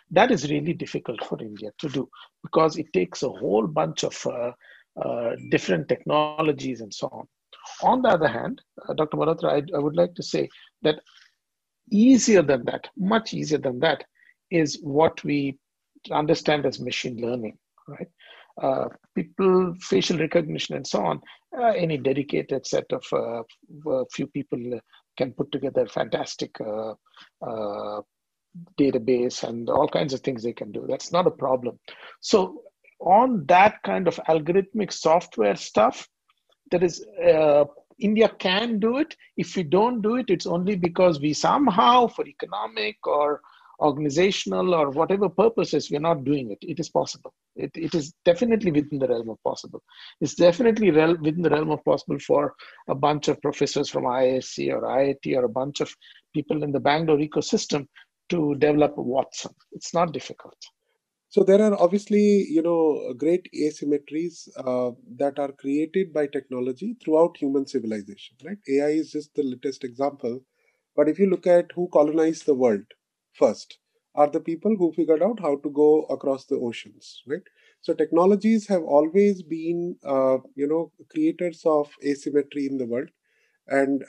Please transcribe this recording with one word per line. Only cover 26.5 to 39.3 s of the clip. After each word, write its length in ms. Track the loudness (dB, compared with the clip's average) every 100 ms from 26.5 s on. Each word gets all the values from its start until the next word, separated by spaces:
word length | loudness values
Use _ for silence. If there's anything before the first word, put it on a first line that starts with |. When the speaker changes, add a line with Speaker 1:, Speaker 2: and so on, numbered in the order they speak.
| -10
Speaker 1:
uh, 340 | -8 -8 -8 -12 _ _ -20 -16 -10
uh, 540 | -8 -6 -8 -8 -10 -12 _ _ _ _ -20 -8 0
database 640 | 2 2 0 0 0 -4
and 260 | -8 -6 0
all 200 | 2 2
kinds 260 | 0 -2
of 60 | -4
things 220 | -6 -6
they 120 | -6
can 180 | -8 -10
do. 140 | -10 -8
That's 240 | -8 -4
not 140 | 0 0
a 40 |
problem. 480 | 0 -2 -2 -4 -10 -18 -20 -20 -16
So 420 | 0 2 2 -6 -20 _ _ -6
on 440 | 4 4 6 2 4
that 360 | 6 6 4
kind 260 | -4 -2 -2
of 80 | -2 2
algorithmic 600 | 0 2 0 0 -2 -6
software 680 | -2 2 2 2 0 0 0
stuff, 520 | -2 2 2 0 -12 _ _ _ _ _ -4
there 120 | 0
is, 220 | 0 -2 -14 0
uh, 420 | 4 6 6 6 4 -2 _ -4
India 320 | 0 4 2 2
can 400 | -2 0 0 -2
do 180 | 0 0
it. 180 | -4 -8 _